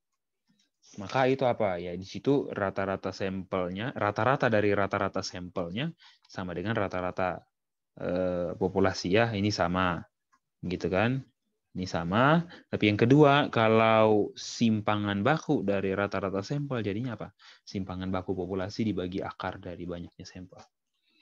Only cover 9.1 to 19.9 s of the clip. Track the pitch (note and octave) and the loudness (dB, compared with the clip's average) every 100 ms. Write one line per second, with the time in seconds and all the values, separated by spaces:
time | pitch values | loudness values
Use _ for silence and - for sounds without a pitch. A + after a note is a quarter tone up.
9.1 | G2 A#2 G#2 G#2 G#2 E2+ F2+ F#2 E2+ - | 2 2 2 0 0 0 2 0 0 -6
10.1 | _ _ _ _ _ - F2+ F2 F#2 A2+ | _ _ _ _ _ -8 -4 -2 2 2
11.1 | C3+ C3 _ _ _ _ - F#2+ E2+ E2+ | 0 -6 _ _ _ _ -8 -6 -4 0
12.1 | G2+ C3+ E3 E3+ - - G2+ G#2+ G#2 A#2 | 4 6 4 2 -8 -8 0 2 4 6
13.1 | C#3+ D3 C#3 C3+ A#2+ A2+ A2 A2+ A2 A2 | 8 8 6 4 2 4 6 6 6 6
14.1 | G#2+ G2+ - - - A#2 G#2+ G#2 G#2+ G2+ | 4 2 -4 -10 0 2 2 0 0 0
15.1 | G2+ G#2+ D#3 - C3+ G2 G2 F#2+ F#2+ G2+ | 0 2 0 0 -2 0 0 0 0 -2
16.1 | G2 F#2+ F#2+ G2 D3 C#3+ B2+ G#2+ G2 B2+ | -2 -4 -4 -4 -6 -4 -4 -4 -4 -6
17.1 | A2 G2+ - - - - G2+ F#2+ F2+ F#2+ | -8 -12 -16 -20 -20 -12 -8 -6 -6 -4
18.1 | F#2+ F#2 F#2 F2+ F#2+ F#2 - A2 F#2 F2+ | -4 -4 -4 -4 -4 -4 -2 -2 -2 -4
19.1 | F#2+ F#2+ - F#2+ F2+ F#2 E2 F2 | -4 -8 -8 -8 -8 -12 -12 -10